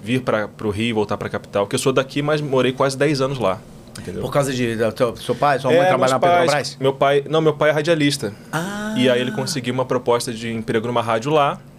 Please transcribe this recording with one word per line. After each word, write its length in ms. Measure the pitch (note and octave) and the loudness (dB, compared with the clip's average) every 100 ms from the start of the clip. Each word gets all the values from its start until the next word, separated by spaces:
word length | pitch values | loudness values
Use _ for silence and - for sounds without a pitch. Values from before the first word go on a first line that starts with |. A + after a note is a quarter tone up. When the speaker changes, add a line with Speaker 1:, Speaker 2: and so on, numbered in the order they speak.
Speaker 1:
vir 200 | G2+ B2+ | -4 -2
pra, 260 | B2+ A2 G2+ | 0 0 -2
pro 220 | - A2 | -4 -4
Rio, 240 | G2+ A#2 | -2 -2
voltar 240 | G#2+ G2+ G#2 | 0 -2 -4
pra 100 | G#2 | -6
capital, 380 | G2+ - G2+ G2+ | -8 -4 -2 -2
que 80 | |
eu 40 | - | 0
sou 140 | C#3 | 0
daqui, 300 | C3 C3 - | 0 -2 -2
mas 180 | D3 D3+ | -2 -2
morei 320 | D3 C3 B2 | 0 2 2
quase 240 | B2+ C3+ C3+ | 2 0 0
dez 240 | C#3+ C3+ | 0 0
anos 180 | C3+ C3+ | -2 0
lá, 220 | G2 F#2 - - - - | -2 -2 -8 -20 -20 -14
entendeu? 220 | - F#2+ | -10 -8
Speaker 2:
Por 100 | B2+ | -2
causa 180 | C#3+ C3+ | -2 0
de, 260 | B2 A#2+ A2 | -2 -2 0
da 140 | A2+ | -2
tua, 220 | - A#2+ G2 | 0 -2 -2
seu 180 | - | -6
pai, 240 | A#2+ D3 C3+ | 0 2 2
sua 120 | C3+ | 2
Speaker 1:
É, 20 | E3 | 4
Speaker 2:
mãe 100 | F#3 | 4
trabalhar 100 | B2+ | 4
Speaker 1:
meus 120 | C3 | 2
Speaker 2:
na 60 | C3 | 2
Speaker 1:
pais, 220 | F3 F3 E3+ | 4 4 4
Speaker 2:
Petrobras? 300 | D3 A#2+ - | 0 -2 -2
Speaker 1:
meu 120 | C3+ | -2
pai, 300 | C#3 C#3 C#3+ C#3 | 2 4 2 2
não, 140 | D#3 | 2
meu 100 | D#3 | 2
pai 160 | D3 D3+ | 2 2
é 40 | |
radialista. 580 | D3+ D#3 D#3+ C#3+ C#3 G#2 G2 - | 2 2 2 2 0 -4 -8 -8
Speaker 2:
Ah. 440 | D#3 F#3 G#3 G#3+ G#3+ | -6 -6 -6 -4 2
Speaker 1:
E 140 | B2+ | 2
aí 100 | B2 | 2
ele 120 | B2 | 0
conseguiu 420 | - B2+ C3+ B2 | -4 -4 -4 -4
uma 100 | B2+ | -2
proposta 480 | B2+ B2+ B2 A#2+ B2 | -2 -2 2 0 0
de 180 | A2 A#2 | -8 -6
emprego 360 | A2+ A2 A2+ A#2+ | -6 -2 -2 0
numa 160 | A#2+ | -2
rádio 280 | A2+ A2+ C3+ | 0 0 2
lá. 300 | D#3 C#3+ F3+ - | 2 2 -2 -12